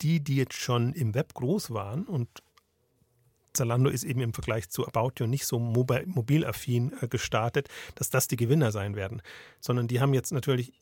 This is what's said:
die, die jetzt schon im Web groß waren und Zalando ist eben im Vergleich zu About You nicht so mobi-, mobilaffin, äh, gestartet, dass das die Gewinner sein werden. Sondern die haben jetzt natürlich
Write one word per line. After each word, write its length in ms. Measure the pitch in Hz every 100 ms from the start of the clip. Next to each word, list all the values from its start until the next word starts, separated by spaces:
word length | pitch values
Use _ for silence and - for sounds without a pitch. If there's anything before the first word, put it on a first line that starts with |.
die, 200 | 151 165
die 160 | 143 135
jetzt 180 | 127
schon 380 | - - 120 120
im 200 | - 113
Web 220 | 113 -
groß 380 | - 123 208 -
waren 320 | 110 98 135
und 240 | 226 151 117 - _ _ _ _ _ _ _ _ _ _ _
Zalando 380 | - 117 123 139
ist 140 | 123
eben 160 | - 127
im 120 | 117
Vergleich 360 | - - 113 -
zu 180 | - -
About 260 | 113 123 -
You 80 | 117
nicht 180 | 139
so 140 | - 120
mobi-, 460 | 117 117 127 123 185
mobilaffin, 840 | 139 113 151 - - - 120 127 277
äh, 80 | 120
gestartet, 600 | 117 - 110 117 139 - - - -
dass 140 | -
das 180 | 131 -
die 80 | 120
Gewinner 340 | 117 156 117
sein 240 | 107 101
werden. 280 | 101 98 120 - - - -
Sondern 280 | - 123 117
die 120 | 123
haben 140 | 139
jetzt 160 | 131 -
natürlich 420 | 135 139 127 120 -